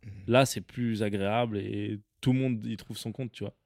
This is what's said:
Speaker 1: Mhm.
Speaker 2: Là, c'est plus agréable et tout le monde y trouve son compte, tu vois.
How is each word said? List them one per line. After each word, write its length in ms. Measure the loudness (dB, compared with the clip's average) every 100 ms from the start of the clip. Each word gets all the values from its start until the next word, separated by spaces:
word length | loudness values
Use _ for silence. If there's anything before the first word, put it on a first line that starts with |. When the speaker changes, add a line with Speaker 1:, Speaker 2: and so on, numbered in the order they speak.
Speaker 1:
Mhm. 80 | -18 -8 4
Speaker 2:
Là, 180 | 6 6
c'est 140 | 2
plus 420 | -8 -4 -2 0
agréable 540 | 0 0 0 2 0 -2
et 400 | -4 -4 -4 -6 -10 _
tout 140 | 2
le 60 | 4
monde 260 | 2 -2 -4
y 100 | -8
trouve 220 | -10 -10
son 140 | -8
compte, 200 | -8 -10
tu 120 | -8
vois. 100 | -10 -10